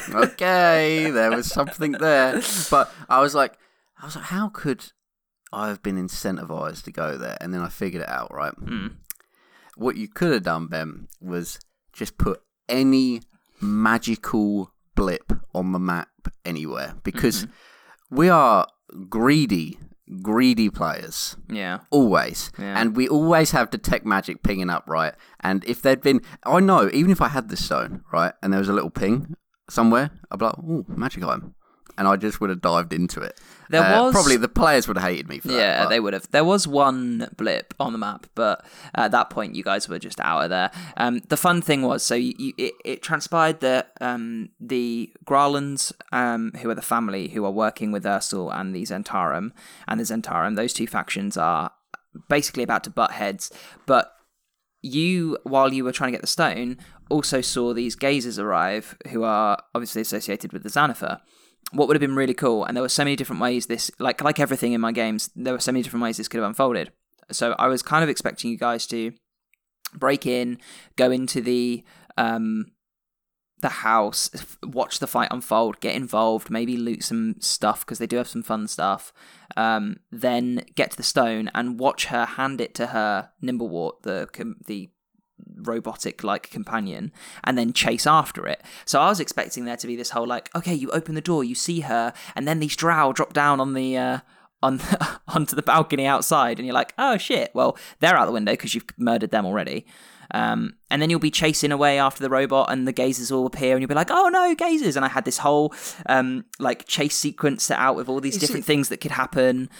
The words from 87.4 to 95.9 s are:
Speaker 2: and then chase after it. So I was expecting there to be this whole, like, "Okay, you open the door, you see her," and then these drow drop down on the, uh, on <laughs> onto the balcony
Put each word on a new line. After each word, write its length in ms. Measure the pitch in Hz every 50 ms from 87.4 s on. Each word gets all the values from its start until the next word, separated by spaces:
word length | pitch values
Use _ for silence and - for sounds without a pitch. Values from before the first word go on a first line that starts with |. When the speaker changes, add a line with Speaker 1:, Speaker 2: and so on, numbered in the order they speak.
| -
Speaker 2:
and 140 | - 131 123
then 160 | 117 117 -
chase 340 | - - 120 117 117 - 147
after 400 | 156 156 147 - - - 50 -
it. 140 | - - - - - - -
So 140 | - - 139
I 100 | 151 185
was 100 | 208 175
expecting 460 | 147 - - - - - - 127 123
there 120 | 120 120 -
to 100 | - 120
be 80 | 120
this 160 | 120 120 -
whole, 160 | - 120 117 120
like, 220 | 123 117 - - -
"Okay, 180 | 170 - 180 175
you 160 | 143 127 -
open 240 | - 165 165 - 156
the 60 | 156
door, 220 | 156 180 170 151 131
you 120 | 120 123
see 260 | - - - 170 165
her," 320 | 147 135 117 117 117 117 - - - - -
and 120 | - 135 147
then 120 | 160 160
these 160 | 151 147 -
drow 360 | - 156 165 170 156 151 135 131
drop 200 | - 151 - -
down 260 | 151 143 147 143 135
on 140 | 135 139 135
the, 240 | 131 131 131 131 127
uh, 220 | 127 127 127 131 - _ _ _ _ _ _ _ -
on 180 | 135 131 131 - - 190 - -
<laughs> 220 | - - - - -
onto 280 | - 165 147 - -
the 60 | 139
balcony 440 | - 139 127 160 151 -